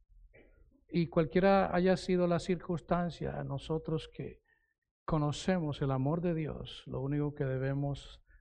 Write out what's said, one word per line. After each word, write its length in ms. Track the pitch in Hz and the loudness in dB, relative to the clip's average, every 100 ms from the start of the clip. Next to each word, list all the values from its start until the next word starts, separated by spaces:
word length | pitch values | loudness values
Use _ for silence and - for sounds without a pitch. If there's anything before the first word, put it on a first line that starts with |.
| _ - - - - _ - _ _ | _ -20 -20 -20 -20 _ -20 _ _
Y 180 | 175 165 | -2 2
cualquiera 640 | 175 156 180 196 196 - | 2 2 4 6 6 4
haya 220 | 175 185 180 | 4 4 4
sido 320 | - 180 175 | 2 2 2
la 120 | 170 | 2
circunstancia, 1000 | - 170 - 170 - 175 175 147 143 143 | 0 -2 -2 -4 0 0 0 -4 -6 -4
a 60 | 139 | -4
nosotros 640 | 139 - 160 160 156 - | -6 -4 -4 -2 -4 -4
que 280 | - - - _ _ _ _ _ _ - | -10 -12 -12 _ _ _ _ _ _ -2
conocemos 760 | 160 147 139 - 185 151 135 | 0 0 0 0 0 0 -2
el 100 | 139 | 0
amor 280 | 135 135 170 | 0 0 0
de 140 | 175 | 0
Dios, 500 | 160 147 123 123 - - | -2 -2 -6 -10 -14 -8
lo 120 | 127 | -6
único 340 | 139 147 147 | -2 0 0
que 120 | 147 135 | -2 -2
debemos 760 | 131 135 139 143 139 - - _ - | 0 0 0 -2 -4 -10 -20 _ -20